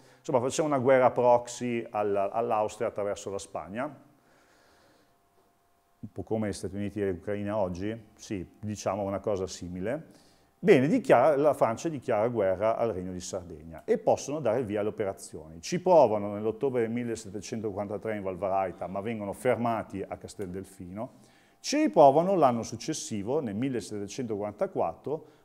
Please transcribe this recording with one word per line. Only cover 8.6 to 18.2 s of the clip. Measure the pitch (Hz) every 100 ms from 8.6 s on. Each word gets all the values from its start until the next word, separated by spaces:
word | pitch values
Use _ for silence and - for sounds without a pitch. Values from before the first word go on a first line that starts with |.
| 104 101 104 98
una | 98 98
cosa | 113 98 92
simile. | - 87 90 98 151 - - _ _ _ _
Bene, | 175 151 139
dichiara, | 240 - 123 151 139
la | 151
Francia | 131 120 113 170
dichiara | 147 - 107 117
guerra | 117 95 92 110 113
al | 117
Regno | 92 92
di | 90
Sardegna | 90 98 87 78 82 80 -
e | 240
possono | - - - 170
dare | 120 117
via | 110 104
alle | 104
operazioni. | 101 98 101 - 90 78 82
Ci | - 175
provano | 180 170 120 107 104
nell'ottobre | 104 110 107 139 123
del | 113
millesettecentoquarantatré | 120 117 110 98 101 - 113 107 98 101 104 110
in | 107